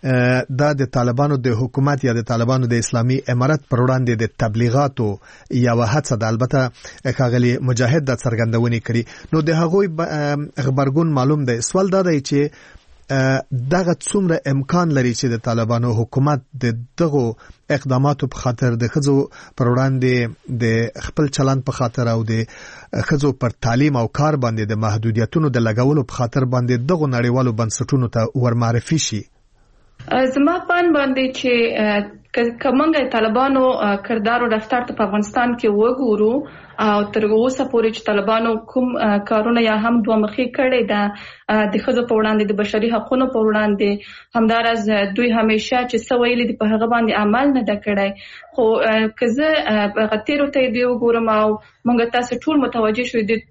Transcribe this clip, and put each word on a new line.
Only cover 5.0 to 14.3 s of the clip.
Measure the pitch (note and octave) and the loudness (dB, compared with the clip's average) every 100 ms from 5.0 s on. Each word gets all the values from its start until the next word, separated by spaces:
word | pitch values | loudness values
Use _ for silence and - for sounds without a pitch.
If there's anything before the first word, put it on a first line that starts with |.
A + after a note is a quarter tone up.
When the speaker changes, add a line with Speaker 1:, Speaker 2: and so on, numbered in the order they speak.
| A2 G2 - - - | -4 -4 -12 -20 -6
Speaker 1:
یوه | B2 B2 A#2 A#2 | 0 2 2 2
هڅه | C#3 - A#2 | 0 0 -2
ده. | A2 | 0
البته | A2+ B2+ C#3 B2+ - - - C3+ | -2 0 0 0 -4 -20 -8 -6
ښاغلي | A#2+ B2+ B2 B2 A#2+ | -2 0 2 2 2
مجاهد | B2+ A#2 B2 D#3+ | -2 0 2 0
دا | C#3 | 0
څرګندونې | B2 B2+ A2+ A2+ A2+ A#2+ A#2 | -2 -2 -2 0 0 0 -2
کړي. | - A#2 A#2 - - | -2 -4 -4 -10 -4
نو | D#3+ | -2
د | D#3 | 0
هغوی | D#3+ E3 F#3+ G3+ | 0 2 2 0
ب-، | D#3 | -2
اه، | E3 D3+ D3 C#3+ D3 - | -4 -2 -2 -2 -6 -4
غبرګون | C3 C3 C#3 C#3 E3 | -2 0 0 0 0
معلوم | C#3+ B2+ D3+ | 2 2 2
دی. | C3 A#2 | 0 -2
سوال | - F3+ G3 | -2 0 2
دا | F#3+ | 2
دی | F3+ D#3 | 2 0
چې، | C#3 C#3+ D3 - - - _ - - | 0 0 0 -4 -20 -20 _ -20 -6
اه، | C3+ C3 C3+ - | -2 0 0 -2
دغه | C3 B2+ F3 F3 | -6 -2 -2 0
څومره | E3 - G#3 F#3 | -2 -2 -2 0